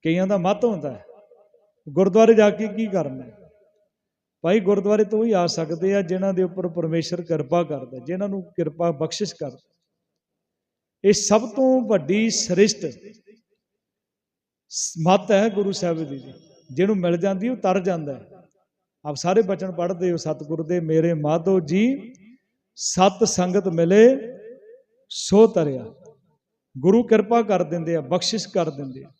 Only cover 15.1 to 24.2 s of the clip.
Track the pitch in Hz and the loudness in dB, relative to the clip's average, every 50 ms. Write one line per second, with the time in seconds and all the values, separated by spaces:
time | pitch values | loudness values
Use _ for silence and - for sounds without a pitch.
15.1 | 190 202 196 - 214 196 208 226 190 202 202 196 190 - 180 175 165 160 160 139 | 2 2 4 2 2 2 2 0 0 -2 -4 -2 -4 -4 -4 -4 -4 -4 -6 -8
16.1 | 139 135 131 135 - - _ _ _ _ _ _ 131 135 185 202 220 190 175 175 | -10 -14 -14 -18 -20 -20 _ _ _ _ _ _ -2 0 0 2 2 0 2 0
17.1 | 170 170 196 196 196 185 202 247 262 175 - 190 185 196 175 196 180 165 151 143 | 0 0 0 -2 -2 -2 -4 -4 -4 -2 0 0 0 0 0 -2 -4 -2 -4 -8
18.1 | 135 120 104 - - - _ _ _ _ _ _ _ _ _ _ _ _ _ 151 | -10 -12 -14 -20 -20 -20 _ _ _ _ _ _ _ _ _ _ _ _ _ -10
19.1 | 147 135 - 175 190 220 220 185 196 - 185 185 175 170 170 175 190 170 185 180 | -10 -4 -2 2 2 2 2 2 -2 -4 -6 -8 -6 -4 -4 -4 -4 -2 -2 -2
20.1 | 170 165 - 156 156 - 156 147 160 170 165 151 180 180 165 156 160 160 160 170 | -2 -2 -4 -6 -6 -6 -6 -8 -6 -6 -4 -4 -4 -2 0 2 2 4 4 4
21.1 | 170 156 147 147 156 175 165 196 190 185 160 143 170 196 220 254 269 285 214 233 | 0 0 0 0 0 0 2 2 2 2 2 0 0 2 2 2 0 -2 -8 -18
22.1 | 254 _ 190 220 247 _ _ _ _ _ _ _ _ - - - - 185 185 202 | -20 _ -20 -20 -20 _ _ _ _ _ _ _ _ -10 -8 -4 2 4 4 4
23.1 | 190 - 226 - - - 180 180 180 202 196 190 165 165 170 170 190 214 226 247 | 4 2 0 0 0 -2 -2 0 0 -2 -2 0 0 0 2 6 8 8 8 8
24.1 | 269 - | 6 4